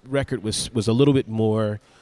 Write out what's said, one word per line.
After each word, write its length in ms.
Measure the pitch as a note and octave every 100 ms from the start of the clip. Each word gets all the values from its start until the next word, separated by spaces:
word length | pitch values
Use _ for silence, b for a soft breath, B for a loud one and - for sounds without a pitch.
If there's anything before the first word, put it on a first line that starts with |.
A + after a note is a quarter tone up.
| C3
record 360 | C#3 C3 A#2+
was, 280 | G#2+ - -
was 140 | A2+ G#2+
a 60 |
little 200 | A2+ C#3+
bit 140 | C3+ A2
more, 520 | A2 A2 A2 G#2+ G#2 b b